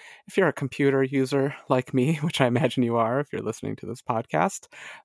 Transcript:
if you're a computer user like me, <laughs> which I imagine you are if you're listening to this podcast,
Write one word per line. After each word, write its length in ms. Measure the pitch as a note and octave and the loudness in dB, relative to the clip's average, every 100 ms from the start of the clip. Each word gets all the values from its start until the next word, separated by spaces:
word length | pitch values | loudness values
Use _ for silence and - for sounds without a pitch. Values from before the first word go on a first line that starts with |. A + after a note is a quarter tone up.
| - - - | -20 -20 -8
if 80 | - | 0
you're 120 | F3 | 2
a 40 | |
computer 500 | - C3+ - C#3 C3+ | 0 -4 0 2 2
user 520 | C3+ C3+ C3 C#3 C#3 - - | 2 0 0 0 0 -4 0
like 240 | C3 - | 0 0
me, 220 | C3 B2+ D#3 | 0 0 0
<laughs> 60 | |
which 180 | D#3+ - | -2 2
I 60 | B2+ | 2
imagine 380 | B2 C#3 - | 2 0 0
you 120 | A#2 A#2 | 0 2
are 220 | A2+ C3 | 0 0
if 140 | D3 | -4
you're 100 | - | -6
listening 320 | A2 A2+ A2 A2 | -6 -6 -8 -8
to 100 | - | -10
this 160 | B2 | -10
podcast, 640 | - A2+ - - F#3+ - - - - - | -4 -4 -2 0 0 -2 -16 -20 -18 -20